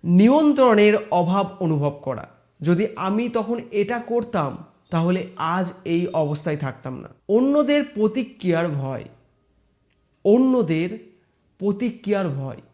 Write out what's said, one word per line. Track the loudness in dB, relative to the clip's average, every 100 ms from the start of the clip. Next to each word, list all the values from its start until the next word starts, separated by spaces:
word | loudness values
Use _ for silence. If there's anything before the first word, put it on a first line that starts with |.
নিয়ন্ত্রণের | 4 6 8 6 4 4 4 6 4 4 0
অভাব | 0 0 0 -2 -4
অনুভব | -2 0 -2 -4
করা, | -8 -10 -12 _ _ _
"যদি | 0 0 0 -4
আমি | -4 -2 -2
তখন | -4 -4 -6 -4
এটা | -4 -2 -4
করতাম, | -4 -4 -2 -4 -4 -8 -18 _ _
তাহলে | -2 0 0 -4 -6
আজ | -4 -2 -4 -8
এই | -4 -2 -2
অবস্থায় | -2 -2 -4 -6 -6
থাকতাম | -6 -8 -14 -14
না।" | -16 -20 0
অন্যদের | 2 2 2 2 0 0
প্রতিক্রিয়ার | -2 -2 -2 -6 -6 -2 0 0
ভয়, | -4 -6 -8 -12 _ _ _ _ _ _ _ _ _ _ _
অন্যদের | 2 4 4 2 2 0 -2 -6 -16 _ _ _ _ _
প্রতিক্রিয়ার | -4 -2 -4 -6 -4 -2 -2
ভয় | -4 -8 -12 _